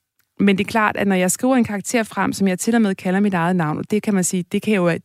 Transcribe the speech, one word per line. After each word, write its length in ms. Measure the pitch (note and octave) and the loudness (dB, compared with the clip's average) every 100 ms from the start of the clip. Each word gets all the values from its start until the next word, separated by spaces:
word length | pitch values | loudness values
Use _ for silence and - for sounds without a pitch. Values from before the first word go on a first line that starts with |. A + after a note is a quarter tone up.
| _ _ _ - | _ _ _ -2
men 180 | G3 F#3+ | 2 2
det 60 | |
er 60 | G3+ | 0
klart, 280 | A3+ G#3+ - | 0 0 0
at 100 | G3+ | 0
når 80 | F#3+ | 2
jeg 160 | F3+ | 0
skriver 240 | - B3+ C4 | 0 2 2
en 80 | |
karakter 400 | A3 G3+ - B3 | 2 -2 -4 -4
frem, 300 | G#3+ - F#3+ | -2 -2 -2
som 140 | - G3 | 0 0
jeg 120 | F#3 | 0
til 160 | - A#3 | 0 2
og 60 | |
med 140 | G#3 F#3+ | 2 0
kalder 240 | F#3+ F#3 | -2 0
mit 140 | G#3 | 0
eget 220 | F#3 E3+ F#3 | 0 0 0
navn, 220 | D3+ D#3 | 0 -4
og 140 | - | -2
det 120 | G#3+ | -2
kan 100 | G#3 | 0
man 100 | G3 | 0
sige, 200 | F3 F#3 F3 | 0 -2 -2
det 100 | G3+ | -4
kan 120 | G#3+ | 0
jeg 40 | G#3 | 2
jo, 120 | F3 E3 | 2 0